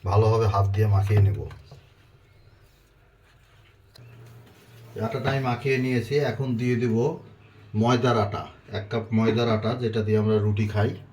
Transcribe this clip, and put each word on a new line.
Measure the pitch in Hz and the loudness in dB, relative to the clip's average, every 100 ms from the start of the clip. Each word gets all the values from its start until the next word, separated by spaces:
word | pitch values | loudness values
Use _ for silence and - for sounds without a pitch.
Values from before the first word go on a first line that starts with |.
ভালোভাবে | 92 101 110 113 107 | 2 4 4 4 2
হাত | 101 101 | 2 0
দিয়ে | 101 107 | 0 2
মাখিয়ে | 101 101 104 101 | 2 2 4 4
নেব। | 98 - - - - - _ _ _ _ - - _ _ _ _ _ _ _ _ _ _ _ _ _ _ - - - - - - - - - - | 0 -8 -14 -20 -20 -20 _ _ _ _ -20 -20 _ _ _ _ _ _ _ _ _ _ _ _ _ _ -20 -20 -20 -20 -20 -20 -20 -20 -20 -16
এই | - 107 | -6 -4
আটাটা | 131 113 | -2 -2
আমি | 135 131 | -2 -2
মাখিয়ে | 117 139 127 | -2 -2 0
নিয়েছি। | 127 123 110 143 135 | 0 -2 0 -2 -2
এখন | 110 127 113 | -4 -4 -2
দিয়ে | 123 120 | 0 0
দেব | 123 110 139 175 - - - - - 107 | 0 0 0 -4 -16 -20 -20 -20 -6 0
ময়দার | 117 127 123 110 | 2 4 2 2
আটা, | 101 101 - - - 104 | 0 -4 -10 -18 -10 -10
এক | - | -6
কাপ | 117 - 110 | -8 -2 0
ময়দার | 113 110 117 107 | 2 2 0 0
আটা, | 110 123 | -2 -2
যেটা | 117 110 107 | -2 -2 0
দিয়ে | 107 | 0
আমরা | 107 107 | 2 2
রুটি | 104 101 104 | 0 0 -2
খাই। | 107 104 - - | 0 -2 -4 -16